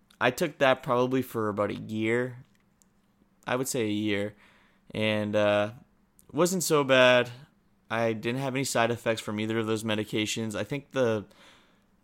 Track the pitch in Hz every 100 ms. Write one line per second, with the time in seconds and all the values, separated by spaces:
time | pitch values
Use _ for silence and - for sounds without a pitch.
0 | _ - 120 127 175 - 135 131 - 120
1 | 127 131 123 117 107 98 101 101 107 110
2 | 110 117 127 123 - _ _ _ _ _
3 | _ _ _ _ - 123 131 135 107 104
4 | 107 101 104 - - _ _ _ _ -
5 | 107 107 104 104 104 104 104 120 _ _
6 | _ _ - 135 175 185 - 156 135 131
7 | 127 123 123 120 - _ _ _ - 113
8 | 117 110 117 127 139 127 135 127 117 117
9 | 120 110 - 107 110 113 110 110 113 107
10 | 107 113 107 - 113 101 107 143 - 135
11 | 120 110 95 - - - _ _ _ _